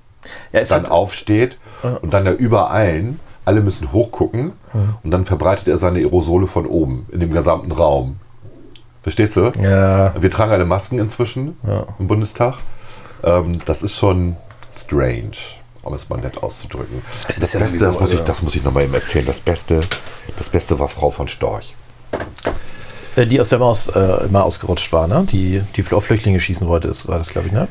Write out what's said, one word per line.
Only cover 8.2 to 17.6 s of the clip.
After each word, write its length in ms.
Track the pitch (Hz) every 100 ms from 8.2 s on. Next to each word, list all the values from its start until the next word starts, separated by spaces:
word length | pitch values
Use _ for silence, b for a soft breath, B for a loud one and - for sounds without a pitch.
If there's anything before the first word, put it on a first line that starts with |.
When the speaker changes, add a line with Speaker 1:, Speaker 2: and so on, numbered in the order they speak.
| - - - - - - - -
Speaker 2:
Verstehst 340 | 92 - 104 92
du? 160 | 117 107
Speaker 1:
Ja. 500 | 98 98 95 95 95 87
Speaker 2:
Wir 100 | 90
tragen 200 | - 110
alle 140 | 98 87
Masken 320 | 92 - 123
inzwischen 580 | 107 - 120 127 143 - 104
Speaker 1:
Ja. 200 | 101 - -
Speaker 2:
im 100 | 95
Bundestag. 480 | 107 107 - 123 - - B B B B B
Ähm, 360 | 85 87 85 85
das 180 | - 80
ist 140 | - -
schon 400 | 101 90 87 85 - - -
strange, 600 | - - 73 64 58 53 - - - - -
um 120 | -
es 160 | 69 -
mal 100 | 64
nett 220 | 64 -
auszudrücken. 580 | - - - - - 64 - B B
Speaker 1:
Es 100 | -
Speaker 2:
Das 120 | -
Speaker 1:
ist 60 |
ja 60 | 98